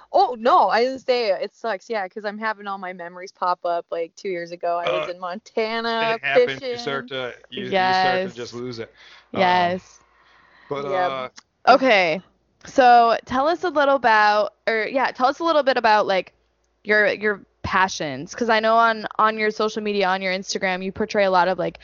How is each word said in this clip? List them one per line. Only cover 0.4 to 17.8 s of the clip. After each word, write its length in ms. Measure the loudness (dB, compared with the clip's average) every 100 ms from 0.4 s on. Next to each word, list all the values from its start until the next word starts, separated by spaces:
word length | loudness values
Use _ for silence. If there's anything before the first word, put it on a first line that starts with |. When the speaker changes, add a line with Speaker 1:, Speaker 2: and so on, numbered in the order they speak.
| 4 6 4
Speaker 1:
I 140 | 2
didn't 160 | 0 -2
say 320 | -2 0 0
it. 100 | -2
It 140 | -4 -6
sucks, 340 | -6 -6 -6
yeah, 180 | -6 -6
'cause 160 | -8 -10
I'm 120 | -6
having 300 | -6 -6 -8
all 100 | -10
my 160 | -10
memories 380 | -10 -14 -14 -18
pop 340 | -4 -2 -2 -2
up, 200 | -4 -4
like, 240 | -8 -8 -8
two 140 | -8
years 220 | -6 -8
ago. 260 | -6 -4 -2
I 120 | -2
was 180 | -2 -4
Speaker 2:
Uh, 40 |
Speaker 1:
in 80 | -8
Montana 1000 | -10 -10 -8 -4 -4 -4 -4 -2 -2 -2
Speaker 2:
it 40 |
happens. 380 | 2 2 2 -2 -8
You 60 | -6
Speaker 1:
fishing. 0 |
Speaker 2:
start 300 | -6 -6 -6
to, 240 | -8 -8 -10 -14
you, 160 | -10 -2
you 280 | 0 2
start 280 | 2 2 0
to 60 | -4
Speaker 3:
Yes. 60 | -8
Speaker 2:
just 180 | -10
lose 260 | -8 -10 -10
it. 140 | -12 _ -20 -20 _
Um, 60 | 0
Speaker 3:
Yes. 600 | 2 4 2 -2 -10 -20 _ _ _ _ _ _ -8
Speaker 2:
but, 160 | -6 -2
Speaker 1:
Yep. 260 | -2 0
Speaker 2:
uh, 180 | -2 -8 -14 _ _ 2
Speaker 3:
Okay, 540 | 2 4 2 2 -2 -8 _ _ _ -4
so 520 | 4 6 6 6 0 -2
tell 220 | -2 -2
us 160 | -2
a 60 | -2
little 260 | 0 2 2
about, 580 | 2 4 4 2 -2 -6 -4
or, 200 | -4 -2
yeah, 240 | -2 -4
tell 160 | 0 -2
us 120 | 0
a 40 |
little 200 | 0 0
bit 140 | 0 2
about, 300 | 2 2 2
like, 260 | -2 -4 _ _ _ _ _
your, 240 | 0 2 2
your 340 | 0 -2 -4 -10 _
passions, 680 | -2 0